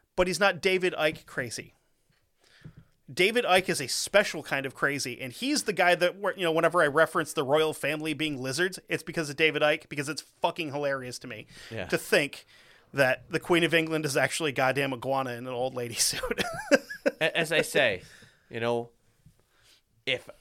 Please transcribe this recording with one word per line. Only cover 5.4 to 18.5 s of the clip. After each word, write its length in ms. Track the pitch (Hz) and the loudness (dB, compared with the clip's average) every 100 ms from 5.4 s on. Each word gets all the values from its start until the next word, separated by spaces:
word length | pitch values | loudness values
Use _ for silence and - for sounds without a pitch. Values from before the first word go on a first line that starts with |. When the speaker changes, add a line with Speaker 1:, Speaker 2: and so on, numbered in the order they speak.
| 262 294 | -2 -2
Speaker 1:
the 100 | - | 0
guy 220 | 175 180 175 | 2 4 4
that, 220 | 175 185 | 2 0
where, 160 | 202 190 | -4 0
you 60 | |
know, 80 | 170 | 0
whenever 320 | 160 165 180 | 4 4 4
I 40 | 147 | 4
reference 460 | 143 156 180 151 | 6 4 2 -2
the 100 | - | -2
royal 300 | 135 151 156 | 2 2 2
family 400 | 151 143 156 156 | 0 -4 -2 -4
being 260 | 143 156 135 | -2 -4 -4
lizards, 360 | 131 135 185 185 - | -4 0 -2 -2 -6
it's 140 | 165 | -6
because 280 | - 170 147 | -4 -6 -4
of 40 | 139 | 2
David 260 | 160 147 | 2 4
Icke, 260 | 151 156 - | 2 2 -4
because 200 | 147 143 | -6 -6
it's 120 | 151 - _ | -8 -12 _
fucking 300 | 175 165 156 | -2 -2 -6
hilarious 440 | 143 143 135 127 120 | -4 -2 -4 -6 -12
to 80 | 131 | -12
me 200 | 110 - - - | -14 -16 -20 -12
Speaker 2:
Yeah. 140 | 113 90 | -8 -4
Speaker 1:
to 120 | 165 | -4
think 480 | - 196 143 - - - - _ _ | 2 2 2 -4 -18 -20 -20 _ _
that 300 | 135 131 131 - | 2 2 2 -4
the 100 | 160 | -6
Queen 240 | - 175 | 2 2
of 100 | 170 | 4
England 320 | 165 160 156 156 | 2 2 -2 -2
is 100 | 139 | 0
actually 360 | 135 - 156 | 0 0 -2
a 20 | |
goddamn 400 | 127 131 135 139 | 0 2 2 -2
iguana 380 | 127 131 135 131 | -4 -2 -2 -2
in 160 | 120 127 | -6 -8
an 60 | |
old 200 | 123 131 | -4 -4
lady 200 | 127 120 | -4 -6
<laughs> 20 | 104 | -2
suit. 480 | - - 508 - 698 679 855 - - - 277 - | -2 -2 -4 -4 -6 -8 0 0 0 -6 -4 -2
Speaker 2:
A-, 160 | 160 - | -2 0
as 140 | 160 | 0
I 100 | 156 | 0
say, 420 | 151 156 127 92 - - - _ | 0 2 2 0 -8 -20 -20 _
you 100 | _ | _